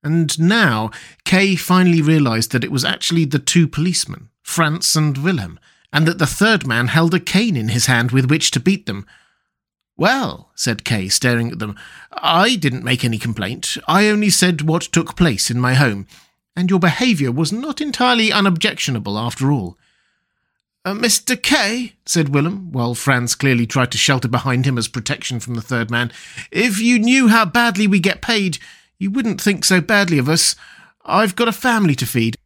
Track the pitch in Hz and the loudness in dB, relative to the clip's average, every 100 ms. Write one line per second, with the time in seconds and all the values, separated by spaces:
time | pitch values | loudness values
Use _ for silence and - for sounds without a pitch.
0 | 147 165 160 - 170 226 180 110 110 - | 0 0 0 2 2 4 2 2 -4 -8
1 | - - - 180 196 175 - 180 180 165 | -20 -12 0 2 2 0 2 4 6 4
2 | 151 160 135 113 113 123 - 135 123 - | 4 4 4 0 0 -2 -2 -2 -2 -4
3 | - 170 151 139 - 175 160 - 175 170 | 0 0 2 -2 0 2 2 0 -2 -2
4 | - - - _ - - 156 165 - 156 | -6 -12 -18 _ -8 -2 0 0 0 2
5 | 151 135 160 170 87 82 _ _ - 151 | 0 0 -2 -2 -6 -12 _ _ -6 0
6 | 160 180 147 - 214 208 131 117 120 160 | 0 2 -2 2 2 2 0 -2 0 2
7 | 165 180 - 185 233 143 110 120 - 120 | 2 2 0 0 2 0 -2 0 2 2
8 | 120 131 127 156 - 131 180 202 - 101 | 2 2 2 2 0 0 0 0 -4 -10
9 | - _ _ _ _ _ _ _ _ - | -12 _ _ _ _ _ _ _ _ -2
10 | 180 269 262 - _ - - 110 - 110 | 0 2 -2 -6 _ -6 -4 -4 -4 -4
11 | 95 - 127 120 117 - 107 101 - - | -2 0 2 0 -2 -6 -10 -10 -18 -20
12 | - - - 165 220 233 147 127 120 127 | -16 -4 0 2 2 2 0 -2 -2 -2
13 | 123 113 120 107 98 120 - - - 175 | 0 -2 -4 -4 -6 -6 -8 -8 -2 2
14 | 214 214 214 - 185 160 151 160 - 170 | 2 2 2 2 2 2 -2 -2 0 -2
15 | 165 - 170 101 - 120 123 127 139 98 | -2 0 0 2 -2 -2 2 2 2 0
16 | 95 - _ _ _ - 180 190 170 - | -10 -20 _ _ _ -4 0 2 0 0
17 | 254 180 135 127 160 220 294 - 302 - | 0 2 0 0 -2 -4 -6 -6 -6 -2
18 | 247 240 220 208 196 165 214 - - 120 | 0 2 0 2 0 0 -2 -2 -4 -4
19 | 101 104 117 - 135 143 90 - _ _ | -4 -6 -6 -2 0 0 -4 -12 _ _
20 | _ _ _ _ _ _ _ _ 185 202 | _ _ _ _ _ _ _ _ -8 -2
21 | 233 - - 247 - 294 208 240 240 _ | 0 0 -2 -2 2 2 2 -2 -6 _
22 | - 175 147 143 156 196 180 131 120 117 | -4 0 2 0 0 -4 -8 -4 -4 -2
23 | - 127 123 - 143 120 117 135 123 - | 0 0 0 -2 0 2 0 0 -2 0
24 | - 131 120 120 139 127 131 123 110 123 | 0 0 0 -2 -2 0 0 -2 -4 -6
25 | 107 - - 123 123 117 - 120 113 120 | -8 -8 -8 -10 -8 -10 -4 -4 -2 -2
26 | 120 - - - - - 240 196 233 240 | -4 -8 -18 -18 -6 -2 0 0 2 2
27 | 226 262 240 226 202 240 233 196 214 196 | 4 4 4 4 2 2 2 2 2 2
28 | 185 - - 226 190 147 - - _ _ | 0 -2 -2 -2 -2 -4 -14 -20 _ _
29 | 196 233 226 - 208 196 - 185 165 208 | -4 -2 -4 -2 -2 0 2 0 2 0
30 | 190 151 131 160 - - - - - _ | 2 2 2 2 0 -2 -14 -20 -20 _
31 | - 185 214 180 233 - 254 226 185 131 | -2 0 0 0 -2 0 0 2 2 2
32 | 120 123 113 117 | -2 0 -2 -4